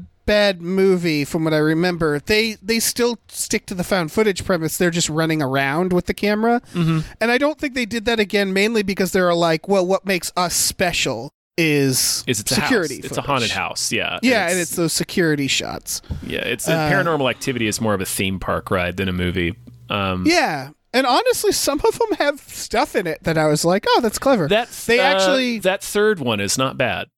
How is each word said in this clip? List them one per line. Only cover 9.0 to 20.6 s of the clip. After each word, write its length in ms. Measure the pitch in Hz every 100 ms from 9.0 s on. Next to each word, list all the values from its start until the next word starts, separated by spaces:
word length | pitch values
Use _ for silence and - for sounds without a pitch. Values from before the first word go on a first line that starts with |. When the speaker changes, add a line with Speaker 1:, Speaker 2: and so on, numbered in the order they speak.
| 185
Speaker 1:
they 80 | 196
were 140 | 180
like, 340 | 170 170 160 -
"Well, 180 | 196 180
what 200 | 190 190
makes 260 | 185 - -
us 180 | 180 -
special 760 | - - 180 165 151 113 131 - _ -
is 680 | 160 147 139 127 - - -
Speaker 2:
Is 140 | 127
it's 120 | -
a 40 | -
Speaker 1:
security 400 | 160 247 165 127
Speaker 2:
house. 80 | -
It's 60 |
a 40 | -
Speaker 1:
footage." 120 | -
Speaker 2:
haunted 240 | 135 110
house, 400 | 98 82 - -
yeah. 280 | 113 87 87
Speaker 1:
Yeah, 200 | 247 233
Speaker 2:
And 80 | 175
Speaker 1:
and 80 | 185
Speaker 2:
it's 80 | 170
Speaker 1:
it's 60 | -
those 160 | 165
security 540 | - 175 - 165 147 139
shots. 540 | - - - - - - - -
Speaker 2:
Yeah, 140 | 80
it's, 300 | - 123 -
Speaker 1:
Uh, 200 | 165 151
Speaker 2:
Paranormal 400 | 190 170 156 131
Activity 380 | 113 - 120 110
is 140 | 101
more 120 | 113
of 60 | 98
a 60 | 92
theme 340 | - 98 95
park 320 | - 87 -
ride 240 | 98 87 90
than 140 | 95
a 40 |
movie. 420 | 90 90 90 85 - - - -
Um, 340 | 101 98 92 92
Speaker 1:
Yeah, 440 | 339 247 151